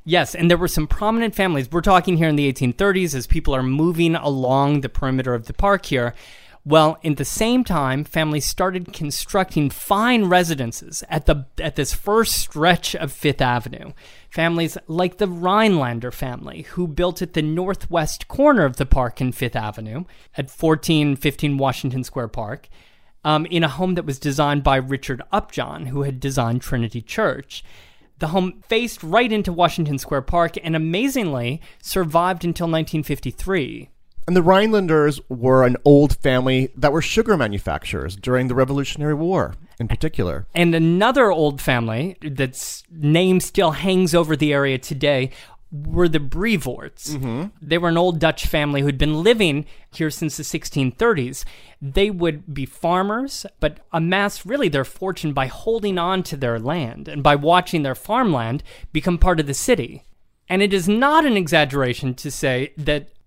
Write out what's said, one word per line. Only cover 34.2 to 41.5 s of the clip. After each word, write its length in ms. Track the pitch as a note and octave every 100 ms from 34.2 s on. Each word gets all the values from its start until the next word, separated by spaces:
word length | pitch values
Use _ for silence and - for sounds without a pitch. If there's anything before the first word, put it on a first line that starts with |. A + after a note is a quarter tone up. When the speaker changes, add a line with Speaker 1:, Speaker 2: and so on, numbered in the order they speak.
| -
Speaker 2:
And 60 |
the 80 | F3+
Rhinelanders 800 | E3+ F#3+ A3 G#3+ F3+ D#3 D3 C#3 -
were 360 | B2+ B2+ C3
an 120 | B2 B2
old 320 | D3 C#3+ D3 -
family 560 | C#3 B2+ C3 C3 C3 B2+
that 160 | D3
were 80 | D#3
sugar 360 | - A3 A3+ F3+
manufacturers 800 | A2 G2+ - D2 - D#2+ C#2+ F#2+
during 320 | B2+ B2+ B2+
the 80 | B2
Revolutionary 580 | C3 C#3 C3+ D3+ D3+
War 400 | D3 E3+ F3+ E2+ - - -
in 80 | A2+
particular. 640 | - B2 - F2+ C#2 -
Speaker 1:
And 220 | E3+ E3+
another 560 | E3 E3 F3 A3+ C4+ A3
old 300 | E3 D3